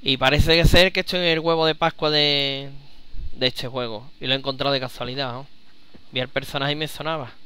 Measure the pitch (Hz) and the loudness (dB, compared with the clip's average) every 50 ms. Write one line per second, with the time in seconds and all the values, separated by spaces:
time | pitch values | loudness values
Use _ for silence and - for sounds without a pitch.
0 | - 139 135 127 131 135 139 147 - 160 160 165 165 156 - 175 180 190 185 190 | 0 0 0 4 4 4 6 6 6 6 6 6 6 8 8 8 6 6 4 0
1 | 180 - - 180 180 175 165 160 156 165 165 160 160 160 156 156 - 165 - - | -2 0 -2 0 2 2 2 2 2 2 2 4 4 2 2 2 2 0 0 0
2 | - 151 151 151 147 147 143 143 139 139 139 135 139 139 139 - - - - - | -2 2 4 4 4 4 4 2 0 0 -2 -4 -8 -10 -12 -12 -14 -14 -14 -14
3 | - - - - - - - 131 131 127 - - - 127 127 131 123 117 113 107 | -12 -6 -4 -4 -2 -2 -2 0 0 0 0 -2 -8 -6 -4 -4 -4 -4 -6 -8
4 | 120 139 - - - 127 131 135 135 139 135 127 139 139 139 135 127 123 - - | -10 -12 -14 -8 -4 -2 -2 -2 -2 -4 -4 -2 -2 -2 0 -2 -2 -6 -8 -8
5 | 123 120 127 139 143 127 120 127 139 - - - - - - - - - - - | -8 -8 -6 -6 -6 -6 -6 -8 -12 -14 -16 -16 -16 -16 -16 -16 -16 -16 -16 -16
6 | - - - 127 127 123 - 135 131 - - 147 139 139 147 151 156 147 - - | -16 -8 -6 -6 -6 -4 -4 -6 -6 -4 -6 -4 -2 -2 -2 -2 -4 -6 -6 -8
7 | 143 156 165 156 135 117 - - - | -6 -4 -4 -4 -6 -10 -12 -16 -16